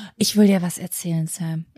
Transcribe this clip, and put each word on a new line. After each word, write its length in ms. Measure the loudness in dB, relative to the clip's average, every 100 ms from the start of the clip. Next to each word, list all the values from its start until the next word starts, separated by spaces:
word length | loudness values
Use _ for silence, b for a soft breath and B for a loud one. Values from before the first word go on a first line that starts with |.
| -12 -2
Ich 200 | 2 4
will 80 | 6
dir 160 | 4
was 160 | 0 -6
erzählen, 480 | -10 -8 -2 -2 -2
Sam. 400 | -4 -6 -6 -8